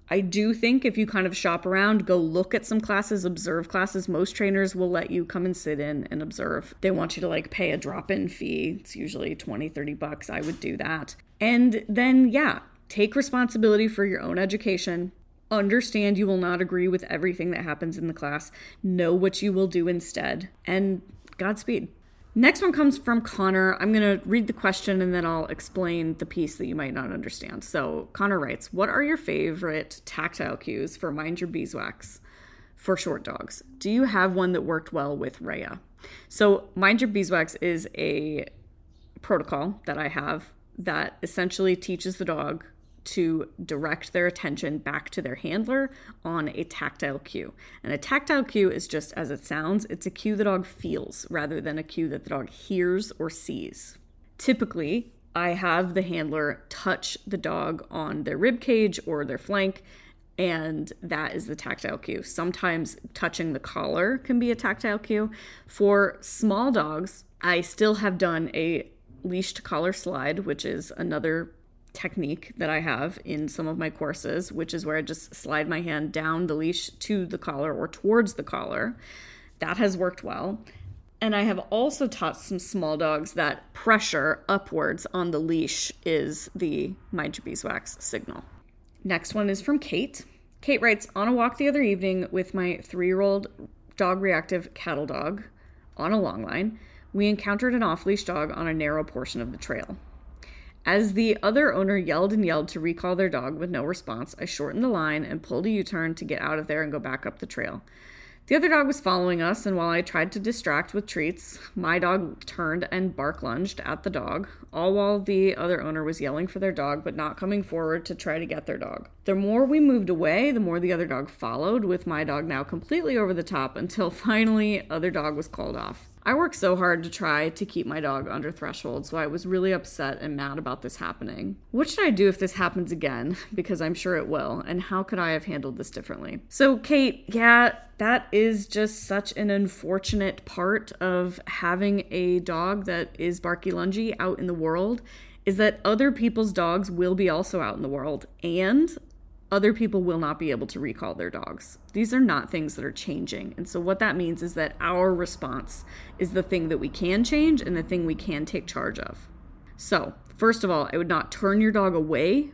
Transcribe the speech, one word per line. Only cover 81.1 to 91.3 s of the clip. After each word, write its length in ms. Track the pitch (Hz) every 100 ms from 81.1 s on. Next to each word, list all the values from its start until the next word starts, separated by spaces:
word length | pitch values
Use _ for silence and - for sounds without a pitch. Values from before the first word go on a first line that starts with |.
| -
And 120 | 220
I 100 | 208
have 160 | 214 185 -
also 360 | 214 285 294 269
taught 300 | - 160 -
some 240 | - 185
small 380 | - 196 156 156
dogs 340 | 160 151 160
that 400 | - 147 - -
pressure 680 | - 226 214 - 151 147 - -
upwards 580 | 196 - 160 151 165 -
on 180 | 185 175
the 80 | 151
leash 500 | 160 165 - - - - 175
is 440 | 156 139 156 -
the 420 | - 165 147 147 190 -
Mind 240 | 170 147 -
Your 80 | -
Beeswax 500 | - - - - -
signal. 440 | - - - - - - - _ - - 190
Next 280 | 165 -
one 160 | 214 202
is 120 | 196
from 180 | 285 294
Kate. 460 | - 180 - - - - _ -
Kate 220 | - 277
writes, 260 | 233 208 - 190
"On 140 |
a 40 | 220